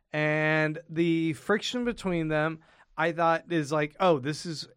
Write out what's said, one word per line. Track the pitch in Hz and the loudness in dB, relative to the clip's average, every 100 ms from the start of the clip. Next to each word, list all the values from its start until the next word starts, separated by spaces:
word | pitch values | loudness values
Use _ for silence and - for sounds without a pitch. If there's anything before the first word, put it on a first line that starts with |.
| _ | _
And | 151 151 151 156 156 156 156 - | -2 0 2 2 2 0 -2 -6
the | 160 170 165 165 | 0 2 2 0
friction | 147 - 214 - 247 240 | -2 0 0 0 -4 -4
between | 226 190 175 160 | -4 -4 -2 0
them, | 156 156 160 - _ _ - | 0 -2 -4 -14 _ _ -4
I | 160 | -2
thought | 170 165 165 - | 2 2 2 0
is | 170 143 | -2 0
like, | 151 151 - | -2 -2 2
oh, | 190 156 | 4 4
this | 127 151 180 | 0 -6 -8
is | 151 - | -10 -12